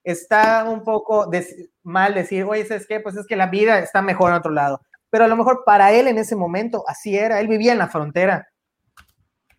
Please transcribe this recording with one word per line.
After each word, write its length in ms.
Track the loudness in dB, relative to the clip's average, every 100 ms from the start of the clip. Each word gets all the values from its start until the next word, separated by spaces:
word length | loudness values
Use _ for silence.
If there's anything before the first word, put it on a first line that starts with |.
está 600 | -10 -10 0 2 4 2 -2
un 160 | -6
poco 420 | -4 -4 -2 -2 0
des-, 440 | -4 -6 -14 -20 _
mal 300 | -6 0 0
decir, 320 | 0 -4 -4
"Oye, 220 | -4 -4 -6
¿sabes 200 | -10 -8
qué? 140 | -8
Pues 160 | -8 -12
es 100 | -8
que 100 | -4
la 100 | -2
vida 320 | 2 2 2
está 240 | 0 -2
mejor 280 | -2 0 2
en 40 | 2
otro 160 | -2
lado". 300 | -2 -2 -4 _ _ _
Pero 160 | 2
a 40 | 2
lo 80 | 4
mejor 260 | 2 2
para 280 | 4 6 6
él 160 | 6 4
en 100 | 0
ese 180 | -2 -4
momento 480 | -4 -4 -6 -6 -8
así 280 | -10 -6 -2
era, 240 | 0 -2
él 80 | 0
vivía 240 | 0 2
en 60 | 2
la 100 | -2
frontera. 600 | -4 -6 -2 0 -2 -6 _ _ _ _ _ _ _ _ _ _